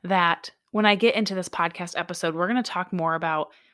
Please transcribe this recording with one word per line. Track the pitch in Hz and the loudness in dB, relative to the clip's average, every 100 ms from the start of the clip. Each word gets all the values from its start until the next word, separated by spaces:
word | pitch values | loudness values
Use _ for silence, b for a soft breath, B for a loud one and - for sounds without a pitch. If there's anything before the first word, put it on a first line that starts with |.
that | 180 190 170 - - _ _ | -2 2 4 2 -4 _ _
when | 214 214 | 2 4
I | |
get | 202 226 | 4 4
into | - 202 | 2 -2
this | 190 180 | -4 -6
podcast | - 170 170 175 - | -4 -4 -4 -8 -6
episode, | 170 175 170 | -6 -4 -4
we're | 160 180 | -2 0
gonna | 247 | 0
talk | 226 180 185 | -2 -4 -4
more | 180 160 | -2 0
about | 165 165 156 - b b | 0 0 -2 -4 b b